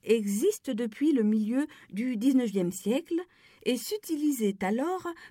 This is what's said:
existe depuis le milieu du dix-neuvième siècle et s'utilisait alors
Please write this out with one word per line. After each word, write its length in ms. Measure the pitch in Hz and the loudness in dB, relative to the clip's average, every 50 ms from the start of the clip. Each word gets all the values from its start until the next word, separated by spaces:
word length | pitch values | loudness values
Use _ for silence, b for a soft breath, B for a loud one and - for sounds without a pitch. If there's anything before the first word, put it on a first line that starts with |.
| - | 0
existe 680 | - 226 233 202 202 202 214 302 403 - - - 269 | 2 2 2 2 0 0 2 2 0 0 0 -4 -6
depuis 420 | 247 208 240 220 - - 277 320 294 | -4 -4 -4 -6 -2 0 2 2 4
le 100 | 240 214 | 4 4
milieu 440 | 214 220 220 214 208 247 269 302 302 B B B B | 4 2 2 0 0 0 0 -2 -2 B B B B
du 280 | - 196 247 254 247 | -6 -4 -4 -2 -2
dix-neuvième 540 | 196 233 285 262 262 247 214 185 196 175 175 | 0 2 4 4 4 2 2 0 0 0 0
siècle 440 | 190 - - 196 247 320 339 - 349 339 359 b b b b b b b - | -2 -2 -2 -2 0 0 -2 -2 -4 -4 -4 b b b b b b b -2
et 140 | - 254 | -2 -2
s'utilisait 840 | 247 - - 415 427 - - 320 294 302 294 277 233 214 202 196 - | -2 -2 -6 -6 -6 -4 -4 -2 0 0 0 2 2 0 0 0 0
alors 460 | 190 185 214 240 285 349 370 370 - 349 330 B B B | -2 0 0 0 0 -2 -2 -4 -4 -8 -10 B B B